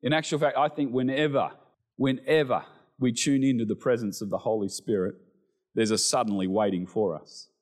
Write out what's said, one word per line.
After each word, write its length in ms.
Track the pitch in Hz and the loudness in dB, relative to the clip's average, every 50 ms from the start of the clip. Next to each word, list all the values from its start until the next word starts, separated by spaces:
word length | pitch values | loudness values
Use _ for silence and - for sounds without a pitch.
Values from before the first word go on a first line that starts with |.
In 100 | - 127 | 0 0
actual 280 | 151 160 156 - 170 147 | 0 0 0 -2 -2 0
fact, 180 | 156 143 131 131 | 0 2 2 2
I 120 | 143 151 | 0 0
think 220 | 151 - 147 127 | 0 -2 -4 -2
whenever, 600 | 117 131 127 127 135 139 151 151 139 135 95 76 - - - _ _ _ _ _ _ - | 0 0 0 0 0 0 0 2 2 0 0 -2 -6 -12 -20 _ _ _ _ _ _ -2
whenever 680 | 127 135 131 123 - - 151 160 147 127 120 82 - - - - _ _ _ - | 0 0 0 -2 0 2 2 2 4 2 0 -2 -2 -6 -20 -20 _ _ _ -2
we 140 | 131 123 | 0 0
tune 320 | 113 - - 147 139 135 131 | 0 0 0 0 2 2 4
into 200 | 135 131 117 117 | 2 2 2 0
the 100 | 107 104 | -2 -2
presence 460 | - - 135 123 117 113 101 92 - | -2 0 0 0 0 0 -6 -6 -6
of 100 | 110 101 | -8 -6
the 80 | 92 95 | -6 -4
Holy 300 | - 120 110 110 101 98 | -2 -2 -2 -2 -2 -4
Spirit, 460 | - - - - 110 98 90 101 - - _ _ _ _ _ _ _ _ _ _ _ | -6 -8 -4 -2 -2 0 0 -2 -4 -10 _ _ _ _ _ _ _ _ _ _ _
there's 160 | 107 113 107 | 0 0 2
a 80 | 107 107 | 2 0
suddenly 480 | - - - 135 120 110 101 98 92 92 | 0 0 0 0 0 0 0 -2 -2 0
waiting 400 | 95 107 107 101 98 90 90 87 | 0 2 2 2 0 -2 -6 -4
for 280 | - 113 107 95 80 | -2 -2 -2 -2 -2
us. 340 | 76 - - - - - _ _ _ | -6 -10 -16 -20 -20 -20 _ _ _